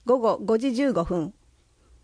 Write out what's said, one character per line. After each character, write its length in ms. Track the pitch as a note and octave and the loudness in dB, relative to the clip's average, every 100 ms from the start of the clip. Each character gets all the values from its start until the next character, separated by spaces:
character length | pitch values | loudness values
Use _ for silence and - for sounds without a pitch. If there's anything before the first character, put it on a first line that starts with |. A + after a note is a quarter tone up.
午 140 | A#3+ B3+ | 0 2
後 200 | A3+ F3+ | 2 0
五 180 | G#3 A3 | 0 0
時 160 | C4+ | 0
十 200 | A#3 C#4 | 0 0
五 100 | E3+ | 0
分、 320 | E3 F3+ D#3 - _ _ _ _ _ - | -2 -4 -4 -10 _ _ _ _ _ -20